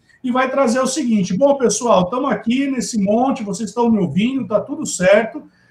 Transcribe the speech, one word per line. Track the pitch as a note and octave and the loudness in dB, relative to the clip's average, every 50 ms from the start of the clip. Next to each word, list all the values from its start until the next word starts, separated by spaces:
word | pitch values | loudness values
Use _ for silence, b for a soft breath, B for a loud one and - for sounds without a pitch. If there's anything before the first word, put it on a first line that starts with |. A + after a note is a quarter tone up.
| b b b b b | b b b b b
e | B3+ | -2
vai | A#3+ B3+ C4 B3+ | 0 0 0 0
trazer | C4 C4+ C#4 A#3+ A3 C4 | 0 0 2 2 2 0
o | C4 | 0
seguinte: | - - D#4+ C#4 A#3+ A3 G#3 F3+ - F#3 | -2 -2 -2 -2 0 0 0 0 0 0
"Bom, | F#3 C#4 C#4+ C#4+ | 2 2 2 2
pessoal, | C#4 B3+ G#3 - - B3+ A#3+ G#3 F#3 F3+ | 4 2 0 0 0 0 2 2 2 2
estamos | F3 - B3+ C#4+ C#4 | 0 -2 -2 -2 -2
aqui | G#3+ - - A3+ A#3+ C4+ C#4 C#4 | -2 -2 -2 -2 0 0 0 -2
nesse | C4+ B3 - - - A3 | -2 -4 -4 -4 -2 -2
monte, | G3 G3 G#3+ A#3 B3+ C4+ B3 - A3 | 0 2 2 2 2 0 -2 -2 -4
vocês | G3+ G3 G3 A#3 G3 | -8 -6 -6 -8 -6
estão | - A#3 A#3+ A#3 | -2 0 2 2
me | A3+ G3+ | 4 2
ouvindo, | F3+ C#3 C#3 F3+ G#3+ B3 C4+ C4+ A#3+ | 2 0 0 0 0 0 0 -2 -4
tá | - A3 F#3+ | -2 -2 -2
tudo | - - C#4+ D#4+ C4+ | -2 -2 -8 -8 -8
certo, | - - - F3+ F#3 G3 G#3+ A3+ - - D4+ - b b b b b | -6 -4 0 2 4 4 4 4 0 -6 -12 -16 b b b b b